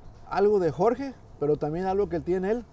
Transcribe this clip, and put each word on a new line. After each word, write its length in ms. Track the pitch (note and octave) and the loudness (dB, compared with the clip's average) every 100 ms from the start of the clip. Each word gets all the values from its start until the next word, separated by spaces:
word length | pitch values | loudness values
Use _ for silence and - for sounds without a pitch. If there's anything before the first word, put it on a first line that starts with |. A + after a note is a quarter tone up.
| - - - | -20 -18 -6
algo 300 | E3 G3+ G#3 | 2 4 4
de 100 | E3+ | 2
Jorge, 440 | C#3+ G#3 B3 C#4 - - - | 2 2 2 -4 -10 -18 -4
pero 160 | D3 C3+ | 0 0
también 300 | D3 D#3+ F#3+ | 0 -2 -2
algo 220 | F#3+ G3 | 0 0
que 100 | E3 | -2
tiene 300 | C#3+ F#3 F#3 | -2 -2 0
él 140 | A#3 G#3+ | -2 -4